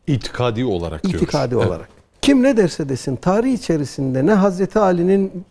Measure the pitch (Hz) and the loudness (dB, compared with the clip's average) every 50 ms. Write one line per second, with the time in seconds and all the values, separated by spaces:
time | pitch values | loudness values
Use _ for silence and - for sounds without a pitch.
0 | _ - 147 120 - - - - 123 123 113 110 127 123 98 87 85 85 78 - | _ -2 -2 -2 -2 -6 -4 -2 -2 -2 -2 -2 -2 -2 -2 -2 -4 -6 -6 -6
1 | - 135 87 - - - - 147 135 120 123 113 110 98 87 80 78 - - _ | -4 -4 -2 -2 -2 0 0 -2 -2 0 0 0 0 0 -2 -4 -10 -16 -20 _
2 | _ _ _ _ - - 277 262 247 269 277 226 196 165 - - 160 139 135 123 | _ _ _ _ 2 2 4 4 4 4 4 4 2 2 0 -4 -6 -4 -6 -6
3 | - - 131 120 - 175 190 214 233 269 262 208 - - 170 156 147 - - - | -4 -6 -6 -4 0 0 0 2 2 0 -2 -2 -2 -2 -2 -2 -2 -4 -6 -6
4 | 139 131 127 131 135 175 214 196 190 202 185 180 196 180 - 214 214 185 185 170 | -4 -2 -2 0 2 2 4 4 4 2 2 0 -2 -2 0 2 2 2 2 2
5 | 170 185 196 196 196 190 - 180 185 - | 2 2 2 2 0 -2 -4 -8 -10 -4